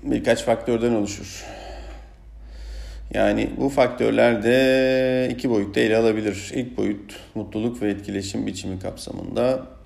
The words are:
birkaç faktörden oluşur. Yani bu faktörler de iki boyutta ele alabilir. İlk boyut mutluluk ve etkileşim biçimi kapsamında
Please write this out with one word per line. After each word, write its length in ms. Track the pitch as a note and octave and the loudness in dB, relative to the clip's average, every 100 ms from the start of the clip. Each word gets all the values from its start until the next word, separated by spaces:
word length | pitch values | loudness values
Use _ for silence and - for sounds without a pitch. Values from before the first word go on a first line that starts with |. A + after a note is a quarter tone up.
birkaç 420 | - B2+ - A2+ | 0 0 2 2
faktörden 480 | - A#2 - A#2 A#2+ | 2 0 2 2 2
oluşur. 520 | A2+ G2+ - - - - - - - - - - - - - - - - - - - - | 2 0 -6 -12 -14 -14 -14 -14 -14 -14 -16 -20 -20 -20 -20 -18 -16 -14 -12 -12 -14 -8
Yani 360 | G#2+ G#2 G#2+ A2 - | 0 2 2 0 0
bu 120 | C3+ | 0
faktörler 760 | C#3 B2 - A2+ A2+ A#2 A2+ | 4 2 4 2 6 6 6
de 840 | G#2+ B2+ C3 C3 C3 C3 C3 B2+ B2+ | 4 6 6 4 4 4 2 2 0
iki 180 | A#2+ C3 | -2 0
boyutta 300 | A2+ G2+ G2 | 0 0 2
ele 160 | A#2 A2 | 4 4
alabilir. 540 | A2+ A2 G#2+ F#2+ - | 4 2 0 -4 -6
İlk 220 | - A#2+ - | -6 -4 -2
boyut 400 | G2+ G#2 - - - | -2 -2 -8 -18 -12
mutluluk 480 | A2 G2+ G#2+ A2+ A#2+ | -10 -6 -4 -4 -2
ve 80 | G#2+ | -2
etkileşim 560 | G2 G2+ G2 G2 A2 G#2+ | -2 -4 -6 -4 -4 -4
biçimi 320 | F#2+ G2 F#2 | -6 -8 -6
kapsamında 880 | F#2+ - - - - - B2 C3 - - | -8 -10 -10 -10 -6 0 0 0 -4 -18